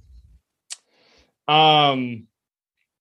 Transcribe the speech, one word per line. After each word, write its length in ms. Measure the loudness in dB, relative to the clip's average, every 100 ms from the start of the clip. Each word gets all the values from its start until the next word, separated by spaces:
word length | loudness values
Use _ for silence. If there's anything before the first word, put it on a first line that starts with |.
| _ -20 _ _ _ _ -20 -20 _ _ _ _ _ _ -2
Um, 760 | 2 2 2 0 -2 -6 -12 -18 _ _ _ _ _ _ _